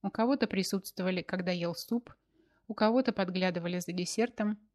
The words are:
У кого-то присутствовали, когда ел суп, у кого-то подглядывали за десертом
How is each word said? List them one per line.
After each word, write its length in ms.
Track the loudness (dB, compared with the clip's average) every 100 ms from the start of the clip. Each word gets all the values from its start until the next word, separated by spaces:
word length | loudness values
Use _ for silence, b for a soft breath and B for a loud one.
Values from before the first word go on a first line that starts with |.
У 80 | -6
кого-то 380 | 0 2 4 2
присутствовали, 720 | 0 0 -2 -4 -4 -2 -2
когда 300 | -2 -4 -2
ел 240 | 0 -2 -4
суп, 380 | -2 -4 -4 -20 _ b b b b
у 60 |
кого-то 380 | 2 4 4 2
подглядывали 680 | 0 0 2 0 0 -2 -4
за 120 | -2
десертом 680 | -4 -2 0 -2 0 -2 -2 _